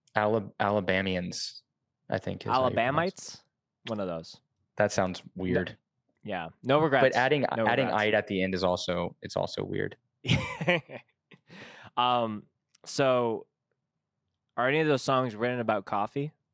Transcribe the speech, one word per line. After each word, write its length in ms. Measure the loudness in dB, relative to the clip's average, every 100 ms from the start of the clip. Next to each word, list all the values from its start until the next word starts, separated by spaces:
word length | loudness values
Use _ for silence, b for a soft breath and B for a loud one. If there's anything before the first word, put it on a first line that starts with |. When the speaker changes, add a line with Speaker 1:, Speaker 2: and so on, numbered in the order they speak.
| _ 0
Speaker 1:
Ala-, 360 | 2 0 -4 -2
Alabamians, 1040 | 0 0 0 0 0 -2 -4 -8 -10 -12 _ _ _ _ -6
I 100 | -6
think 280 | -4 -6 -2
is 120 | 0
how 80 | 2
you 120 | 2
pronounce 340 | 0 0 -2
it. 80 | -6
Speaker 2:
Alabamites? 220 | -14 -16 _ _ _ _
One 160 | -8 -6
of 80 | -4
those. 320 | -6 -10 -20 _ _ _ -2
Speaker 1:
That 160 | 0
sounds 300 | 2 -2 -4 -12 -6 -2
Speaker 2:
No, 160 | 0
Speaker 1:
weird. 120 | -2 -8 _ _ _ _
Speaker 2:
yeah, 240 | -8 -8 -8 -8
no 180 | 0 2
regrets. 200 | 4 4
Speaker 1:
But 140 | 4 4
adding, 300 | 2 2 0
Speaker 2:
No 120 | 0 2
Speaker 1:
adding 240 | 2 2
Speaker 2:
regrets. 20 |
Speaker 1:
"ite" 220 | 2 2
at 120 | 2 0
the 160 | 0
end 120 | 0
is 80 | 0
also, 520 | 0 0 -2 -2 -4 -8
it's 140 | -6 -4
also 280 | -4 -6
weird. 320 | -6 -4 -6 -8 _ _
Speaker 2:
<laughs> 800 | -2 0 -2 -4 -2 -2 -4 -16 -18 _ _ -20 B B B B B 0
Um, 500 | 2 4 0 -4 -12 _ _ _ -6
so 600 | 2 4 4 2 -2 -6 _ _ _ _ _ _ _ _ _ _ -2
are 120 | 0
any 120 | 2
of 60 | 2
those 140 | 2
songs 320 | 2 2 0
written 260 | -2 -2 0
about 240 | 0 -2
coffee, 480 | -2 -2 -2 -4 -6 -10 _